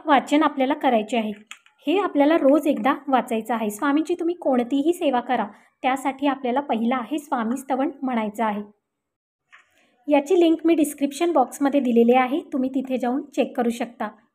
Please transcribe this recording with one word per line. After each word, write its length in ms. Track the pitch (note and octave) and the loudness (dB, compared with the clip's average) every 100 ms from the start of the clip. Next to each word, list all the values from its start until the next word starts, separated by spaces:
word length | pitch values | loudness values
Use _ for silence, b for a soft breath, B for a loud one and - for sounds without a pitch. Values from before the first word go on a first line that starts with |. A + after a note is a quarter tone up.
| D#4 | 2
वाचन 380 | C4+ - D4 | 2 2 2
आपल्याला 300 | D#4 D4 C4 | 2 0 -2
करायचे 440 | D4+ C#4+ A#3 G#3+ A#3+ | 0 0 0 0 -4
आहे. 140 | G#3+ G3+ - - _ _ - | -4 -8 -16 -20 _ _ -2
हे 120 | F#4 | 0
आपल्याला 360 | F#4 C#4+ C#4+ E4 | 0 2 4 4
रोज 320 | C4+ D4+ D4+ | 4 4 2
एकदा 260 | A3+ C4 D4+ - | 0 0 -2 0
वाचायचं 460 | B3+ A#3+ A3+ A3 | 0 0 -4 -2
आहे. 160 | A3+ A3 | -4 -4
स्वामींची 440 | G#3 D4 C#4+ D#4+ | -4 0 0 0
तुम्ही 220 | F4 E4 F4 | -2 -4 -4
कोणतीही 580 | D#4 B3+ A#3+ C#4 D4 | 0 0 0 0 0
सेवा 260 | F4 D4+ B3 | 0 0 0
करा, 280 | A#3+ A#3 G#3 B B B | 0 -2 -4 B B B
त्यासाठी 460 | C4+ C4+ C#4+ C4+ C#4+ | -2 -2 -4 -2 -2
आपल्याला 320 | C#4 B3 B3+ | -2 -2 -2
पहिला 360 | C#4+ A#3 A#3 B3+ | -2 -2 0 -2
आहे 220 | A3+ D4+ | -4 -8
स्वामी 400 | - B3+ A3 C4+ | -4 -4 -2 -4
स्तवन 320 | - C4 D4 - | -4 -2 -2 -4
म्हणायचं 440 | C4 A#3+ G#3+ G#3+ A3 | -4 -4 -4 -2 -2
आहे. 160 | G#3 G#3 _ _ _ _ _ _ _ _ b b b b b - | -4 -8 _ _ _ _ _ _ _ _ b b b b b 0
याची 320 | D4 C#4+ F#4 | 0 4 4
लिंक 180 | E4 D#4+ D#4+ | 4 4 2
मी 100 | E4 | 2
डिस्क्रिप्शन 560 | D4 - C#4 - F4 | 0 -2 -4 -2 0
बॉक्समध्ये 480 | D#4 A#3+ - C#4 C#4+ | 2 0 0 0 0
दिलेली 360 | B3 A#3 A#3 B3+ | 2 4 6 4
आहे, 240 | B3+ D4+ - | 2 -2 -4
तुम्ही 160 | C#4 C4 | -4 -4
तिथे 280 | C4+ C4 C4 | -4 -4 -4
जाऊन 240 | B3 C4+ | -2 -4
चेक 360 | - - - - | -4 -4 -2 -2
करू 120 | A#3 | -2
शकता. 400 | A3+ B3 - G#3+ - _ | -4 -8 -8 -12 -12 _